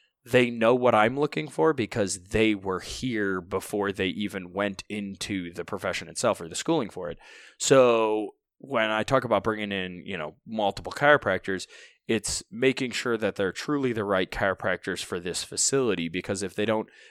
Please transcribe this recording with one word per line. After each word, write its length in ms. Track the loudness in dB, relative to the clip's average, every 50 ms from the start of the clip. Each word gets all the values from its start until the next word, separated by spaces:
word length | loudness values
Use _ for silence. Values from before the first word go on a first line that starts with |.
| _ _ _ _ _
they 240 | 0 2 4 4 2
know 240 | 2 2 4 4 4
what 220 | 4 4 6 6
I'm 240 | 6 6 4 4 0
looking 300 | -2 -2 -2 -4 -8 -6
for 240 | -2 0 0 2 2
because 560 | 0 -2 -2 -2 -2 -2 -2 -2 -6 -6 -2
they 260 | 2 4 4 4 4
were 240 | 2 -2 -4 -4 -4
here 640 | -4 -8 -10 -8 -6 -4 -4 -2 -2 -2 -2 -2
before 500 | -4 -4 -4 -6 -4 -4 -2 -2 -2 -2
they 160 | 0 0 -2 -2
even 460 | -2 -2 -4 -6 -6 -8 -10 -6 -4
went 320 | -2 -2 -2 -2 -6 -10 -10
into 640 | -8 -8 -8 -8 -8 -8 -8 -6 -4 -4 -6 -6 -8
the 120 | -10 -8
profession 420 | -8 -8 -6 -4 -4 -4 -4 -8 -10
itself 320 | -6 -2 0 0 0 0
or 80 | -4 -8
the 80 | -8
schooling 340 | -6 -2 -2 0 0 -2 -4
for 200 | -8 -10 -10 -10
it. 80 | -10 -12 -14 -20 -20 -20 -20 -20 -12 -6
So 800 | 2 6 8 8 10 8 6 6 4 4 2 0 0 -4 -6 _ _ _ _ _
when 300 | -10 -4 0 0 2 2
I 140 | 2 0 0
talk 220 | 2 2 2 2
about 180 | 4 2 2 2
bringing 300 | 2 0 -2 -2 -4 -4
in, 300 | -4 -4 -6 -8 -10 -10
you 120 | -8 -8 -6
know, 180 | -6 -8 -10 _ _ -8
multiple 460 | -4 0 0 0 0 -2 -6 -12 -4
chiropractors, 720 | 2 4 4 4 4 4 0 -2 0 -2 -4 -6 -6 -8 -10 -16 -20 -20 -20 _ _ _
it's 380 | -2 0 0 0 -2 -6 -6 -8 -10
making 400 | -4 0 2 2 2 2 -2 -4
sure 260 | -4 -4 -2 -2 -2 0
that 180 | 0 -2 -2 0
they're 160 | -2 -2 -2
truly 380 | -4 -4 -2 0 0 0 0 0
the 100 | 0 0
right 260 | 0 2 0 0 0
chiropractors 720 | -2 -2 0 0 0 0 -2 -4 -4 -4 -4 -6 -6 -6 -6
for 160 | -6 -8 -6
this 220 | -6 -6 -6 -6 -6
facility, 640 | -6 -4 -2 0 2 2 2 2 2 0 0 -2 -4
because 340 | -4 -6 -6 -4 -4 -4 -6
if 100 | -6 -4
they 120 | -2 -2
don't 240 | 0 0 0 -2 -6 -10 -20 -20 -20